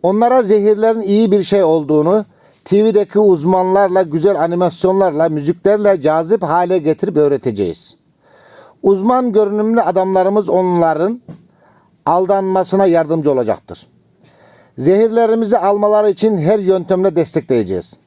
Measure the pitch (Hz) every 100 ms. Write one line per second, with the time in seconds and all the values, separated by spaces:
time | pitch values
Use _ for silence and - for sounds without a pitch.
0 | 175 208 240 262 208 214 208 208 226 226
1 | 196 208 226 202 180 202 170 160 147 151
2 | 156 214 208 _ _ _ - 202 220 208
3 | 208 208 208 175 156 190 185 190 196 185
4 | 175 156 185 175 165 175 180 - 185 190
5 | 190 151 165 151 143 170 196 208 208 190
6 | 143 156 165 208 170 170 180 185 151 151
7 | 190 151 147 139 127 101 90 82 - -
8 | _ _ _ _ _ - - _ 190 196
9 | 208 254 254 208 208 208 214 226 170 180
10 | 190 190 185 208 180 180 185 175 165 156
11 | 185 240 - - _ _ _ _ _ _
12 | - 175 190 196 190 190 185 190 190 165
13 | 151 165 147 131 110 98 - 87 - _
14 | _ _ _ _ _ _ _ - 135 196
15 | 226 226 226 226 220 220 185 202 208 214
16 | 214 190 220 202 151 214 185 190 165 185
17 | 190 165 156 160 - 123 92 92 - -